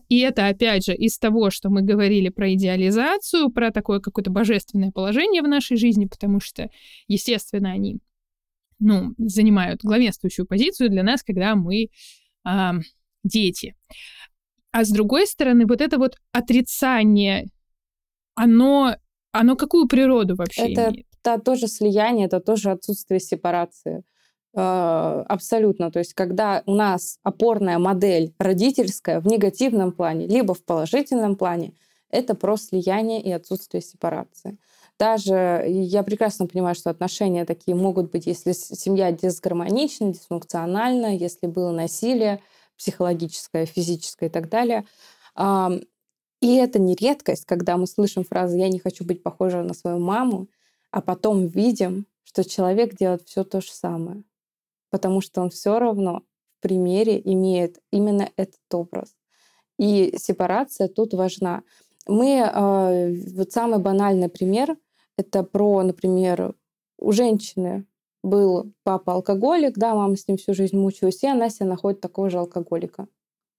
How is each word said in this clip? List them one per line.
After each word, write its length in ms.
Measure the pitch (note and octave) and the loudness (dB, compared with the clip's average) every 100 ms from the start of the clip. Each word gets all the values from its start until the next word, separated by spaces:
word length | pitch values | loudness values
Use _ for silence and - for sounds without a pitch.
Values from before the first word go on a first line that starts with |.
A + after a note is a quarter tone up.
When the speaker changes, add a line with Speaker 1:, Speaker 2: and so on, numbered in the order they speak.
| - | 0
Speaker 1:
и 100 | A#3+ | 2
это, 280 | C4 C4 G3+ | 2 2 0
опять 380 | G3 A3+ G3+ G3 | 0 0 0 -2
же, 100 | F3 | -2
из 220 | A3 - | -2 0
того, 320 | A3+ A3+ G3+ | 0 2 0
что 200 | - G3 | 0 0
мы 120 | G3 | 0
говорили 480 | G3 G#3 G3+ G3+ F#3 | 2 2 2 2 0
про 240 | F#3+ G3 | 0 0
идеализацию, 960 | F#3+ F#3+ F#3 F#3 G#3+ C#4 G4 - E4+ C#4+ | 2 2 2 2 2 0 -2 0 0 2
про 220 | A#3+ A3+ | 2 0
такое 280 | G#3+ - G3+ | 0 -2 -2
какое-то 320 | G3+ - F#3+ | -4 -4 -2
божественное 600 | F#3+ A3 G3+ - G3+ F#3+ | 0 2 0 0 -2 -2
положение 500 | F#3+ F#3+ A3+ G4 F4+ | -2 -2 0 2 2
в 60 | D4 | 2
нашей 280 | C#4+ - A#3 | 0 0 2
жизни, 280 | A#3+ A3 G3 | 4 4 0
потому 340 | - G3+ G3+ | -2 -2 -2
что, 300 | - - - - - - - | -2 -10 -12 -14 -20 -14 -4
естественно, 640 | G3+ - A3 - G3+ G3 | -4 -2 -4 -4 -4 -4
они, 280 | F#3+ G3+ G#3+ - _ _ _ _ _ _ - | -4 -6 -8 -14 _ _ _ _ _ _ 0
ну, 340 | G#3+ G3 F#3 - | 2 2 0 -4
занимают 640 | A3+ G3 G#3+ G3+ F3 - | -2 2 4 4 2 -2
главенствующую 640 | G#3+ G#3+ A#3+ - F#3 - F#3 | 0 2 2 0 -4 -4 -2
позицию 440 | G3 D4+ - A#3+ | 0 0 2 0
для 140 | F#3+ | 2
нас, 200 | F#3+ C4 | 2 0
когда 320 | - F#3 G3 G#3 | -2 -2 0 0
мы, 340 | F3 G#3 A3 _ - - _ _ | 0 -2 -2 _ -20 -20 _ _
ам, 380 | F#3 F#3+ F3+ F3 D#3+ _ _ _ | -4 -2 0 -2 -6 _ _ _
дети. 520 | G3+ A3 F#3+ - - - _ - - - - _ _ _ _ | -2 2 2 -2 -10 -16 _ -20 -20 -20 -20 _ _ _ _
А 140 | A3+ G#3+ | 0 2
с 40 | |
другой 380 | G#3 G#3+ C#4+ G4+ | 2 2 2 0
стороны, 380 | - C4+ A#3+ A3+ | 0 4 6 6
вот 160 | A#3+ | 4
это 160 | D4 C#4+ | 2 2
вот 180 | C4 - _ | 0 -2 _
отрицание, 1160 | A#3+ A#3+ B3 B3 - C4 B3 G#3+ G#3 G3 G3 F#3+ - _ _ _ _ _ _ _ - | -4 2 2 2 0 0 4 4 4 4 0 -6 -16 _ _ _ _ _ _ _ 2
оно, 600 | A#3 A3+ C4 C#4 C4 G#3+ _ _ _ | 6 8 6 6 2 -2 _ _ _
оно 240 | A3 A#3 B3+ | 2 4 4
какую 320 | D4+ E4+ B3+ | 4 4 4
природу 480 | B3 C4+ B3 F#3+ F#3 | 4 4 4 2 -2
вообще 360 | F3 - A#3 | -4 -2 -2
Speaker 2:
Это 180 | G3 A3+ | 2 0
Speaker 1:
имеет? 160 | A3+ - _ | -2 -10 _
Speaker 2:
та-, 180 | A#3+ A#3 | -2 0
тоже 280 | A#3+ B3+ A3+ | 0 0 -2
слияние, 600 | - G#3 G3+ A3 A#3 F#3 | 0 2 2 2 2 0
это 120 | F#3 | 0
тоже 320 | G3 A3 G3 | 0 0 0
отсутствие 480 | F#3 - G3+ - F#3 | -2 -4 -8 -2 -4
сепарации. 840 | - F3 F3 F3 F3 - E3 E3 - _ _ _ _ | -2 -4 -2 -2 -4 -8 -10 -10 -14 _ _ _ _
Э, 720 | G3+ F#3 F#3 E3+ E3 D#3+ - - | -4 -2 0 0 0 0 -4 -4
абсолютно. 640 | F#3 - A3+ A3 G3+ E3+ | -6 -2 2 2 2 -2
То 80 | E3+ | -4
есть 140 | F3 | -4
когда 500 | - F3+ F3+ G#3+ G3 - | -4 -2 0 0 -2 0
у 100 | G3+ | 0
нас 440 | G#3 F3+ - - | 2 0 -6 -8
опорная 560 | G3 - A#3 G#3+ F#3+ E3+ | -4 2 2 2 0 2
модель 540 | F3+ F#3 G3 E3+ D#3+ - | 2 2 2 2 0 -2
родительская 800 | G3 F#3 B3 C4+ F#3+ - - E3 | 0 2 2 2 -2 -4 -4 0
в 80 | F3+ | 2
негативном 640 | A3 G3+ - C4 A3 F3+ | 2 0 0 0 2 0
плане, 360 | E3+ E3 D#3+ E3+ | -2 -2 -2 0
либо 260 | A#3 G#3 | 0 0
в 100 | F3 | -2
положительном 720 | - E3+ D#3+ C4+ C#4+ B3 G#3 G3 | -2 -2 0 -2 0 -2 0 0
плане, 380 | F#3 F3 - - _ _ _ | -2 -4 -8 -14 _ _ _
это 260 | A#3 B3 G#3 | -2 -2 -2
про 220 | G3 G#3+ | -2 -2
слияние 640 | - F#3+ F3+ G3+ A3 A3+ | -2 -2 0 -2 -2 -4
и 100 | G3 | -4
отсутствие 500 | F3 - F#3+ - F3 | -6 -6 -10 -8 -10
сепарации. 760 | - - E3+ D#3+ - _ G3 G3+ _ _ _ - | -10 -8 -6 -6 -10 _ -18 -18 _ _ _ -2
Даже 640 | G#3+ A3 G3 F#3+ F3+ F3 - | 0 0 0 2 2 0 0
я 360 | F#3+ F#3 G3+ | -2 0 -2
прекрасно 440 | G3 G#3+ A3 - F3+ | -2 -2 -2 -2 -4
понимаю, 280 | F#3 F3+ E3+ | -2 -2 -2
что 140 | F3 | -6
отношения 560 | E3 F3+ - G3+ F3 D#3+ | -6 -6 -2 -2 0 -4
такие 300 | E3 - F3 | -6 -4 0
могут 360 | F#3+ F#3 E3+ | 0 0 -4
быть, 140 | F3 E3+ | -4 -6
если 260 | E3+ F3+ | -4 -4
с-, 240 | F3+ - - | -4 -8 -8
семья 360 | - G3 F#3 | -2 0 0
дисгармонична, 1000 | E3+ F#3 E3+ F#3 F3 F3 A3+ D4+ - G#3 | 0 -4 -4 -4 -4 -2 -2 -2 -4 -6
дисфункциональна, 1040 | F3 - E3+ - F3 E3+ G3 A#3+ B3+ A3 F#3+ | -6 -10 -12 -8 -8 -4 -2 0 0 -2 -2
если 320 | F3 - F3+ | -4 -6 -6
было 240 | F3 F3+ | -4 -2
насилие 720 | E3 E3 - A3+ B3 G#3+ G3+ - _ _ - | -2 -4 -4 -2 0 0 -2 -8 _ _ -14
психологическое, 880 | - - F3+ E3+ E3 - - E3 D#3+ | -10 -4 -2 -2 -6 -10 -8 -6 -4
физическое 600 | F3+ E3+ E3 - - E3 | -4 -4 -4 -8 -8 -6
и 40 | |
так 200 | E3+ E3 | -6 -4
далее. 360 | A3+ A#3+ A3+ G#3 _ - _ _ - | -2 0 -2 -6 _ -20 _ _ -4
Ам, 460 | G3 G3 F#3 F3+ - _ _ _ _ _ | 0 0 0 -4 -8 _ _ _ _ _
и 140 | A#3+ B3+ | 4 4
это 240 | B3 A3 | 4 4
не 160 | F#3 F3+ | 2 2
редкость, 500 | A#3+ C#4+ - E3+ - | 0 0 -2 -4 -2
когда 320 | F3 F3 F3 | -2 0 0
мы 80 | F#3 | -2
слышим 380 | - G3+ - | 0 0 -2
фразу 340 | F3+ - F3+ F3 | -4 -2 0 0
«я 120 | F#3+ | 0
не 100 | F#3 | -2
хочу 260 | F#3 F3+ F3 | -4 -6 -6
быть 160 | F3 | -6
похожа 400 | E3+ - F#3 F3+ | -6 -4 -2 -2
на 140 | F3 F3+ | -6 -6
свою 240 | F3 F3 | -6 -4
маму», 480 | F3 G#3+ B3+ F#3+ G3 _ _ _ _ | -2 -2 -2 -4 -8 _ _ _ _
а 120 | F#3+ | -6
потом 460 | - F#3 G#3+ G3 F3+ | -4 -2 0 2 0
видим, 600 | F#3 A#3 G#3+ F3+ F#3 G3+ _ | 0 0 0 -2 -4 -10 _
что 200 | _ - | _ -4
человек 540 | F#3 - F3+ G3 A#3 G3 | -4 -2 0 0 0 0
делает 240 | F#3 F3+ - | -2 -2 -4
все 160 | - | -8
то 180 | F#3+ F#3+ | -4 -6
же 100 | - | -6
самое, 520 | - F3 E3 E3 G3+ - _ _ _ _ _ _ | -10 -8 -8 -8 -12 -18 _ _ _ _ _ _
потому 320 | F#3+ F#3+ F#3+ | -4 0 -2
что 200 | - - | -2 -4
он 100 | F3+ | -6
все 260 | - G3+ A3 | -4 -2 0
равно 460 | A#3+ G3+ F#3+ - - _ _ _ | 0 0 -4 -6 -12 _ _ _
в 40 | |
примере 580 | F#3 F#3 F3+ F#3 A3+ G3+ | 0 2 2 2 2 0
имеет 560 | - F#3 F#3+ F3+ F3 - _ | 0 0 2 0 -2 -6 _
именно 380 | G3+ G#3 G3+ G3 - | 0 2 0 -2 -4
этот 380 | F#3+ _ _ | -8 _ _
образ. 420 | F3 F3 - - _ _ _ _ _ _ - | -6 -6 -10 -12 _ _ _ _ _ _ -2
И 380 | G#3 G3+ F#3 - | 2 4 2 0
сепарация 680 | - F#3 F3+ G3+ C#4 - F#3 | -4 -2 -2 -2 -4 -4 -2
тут 260 | F#3+ A3+ | -2 -2
важна. 480 | F#3 F#3 F#3 F3+ F3 - _ _ _ - | -2 -2 -2 -6 -6 -12 _ _ _ -2
Мы, 320 | G#3 C4 C4+ | 2 2 2
э, 760 | A3+ - G3+ G3 F#3 F3+ F3 F3 F#3 F#3 | 0 0 2 2 2 2 0 -4 -8 -6
вот 160 | F#3 | -4
самый 280 | A#3+ A#3 A3 | -2 0 0
банальный 480 | G3 G3 G3+ F#3+ F3 | 0 2 2 2 0
пример, 480 | - F#3 G#3 C#4+ D#4 _ _ _ - | -2 -2 0 -2 -4 _ _ _ -8
это 260 | - G3 | -4 -4
про, 400 | F#3 - G#3 G3 | -2 0 2 2
например, 720 | F#3 F3 F#3+ F#3 F#3 F3+ F#3+ - _ _ _ _ | 2 0 0 2 2 0 -4 -10 _ _ _ _
у 140 | - | 0
женщины 760 | G#3 B3 G#3+ - - F3+ G3 G3 _ _ _ | 2 2 0 -2 -6 -6 -6 -10 _ _ _
был 500 | F#3+ G3+ G3 F3+ G#3 - | 0 2 4 2 -4 -8
папа 300 | - F#3 F#3 | -4 -4 -2
алкоголик, 640 | F3+ F#3 G3 B3 E4+ C#4+ G#3+ | -4 -2 0 2 2 0 0
да, 180 | A3+ G#3+ | 0 0
мама 200 | G3 G3 | 0 -2
с 120 | - | -2
ним 100 | F#3+ | -4
всю 160 | - | -2
жизнь 240 | G3 F#3+ G3 | -2 0 0
мучилась, 460 | G3 - F#3 F#3 | 0 0 -2 0
и 40 | C#4 | 0
она 220 | C4 A3+ | 0 -2
себе 200 | - F#3+ | -2 -4
находит 320 | F3+ G3+ G3 | -2 -4 -4
такого 280 | F#3 - G3 | -8 -6 -4
же 80 | F3+ | -4
алкоголика. 720 | F3 F3+ E3+ E3+ E3+ - G3+ _ _ _ _ | -4 -6 -6 -6 -6 -12 -18 _ _ _ _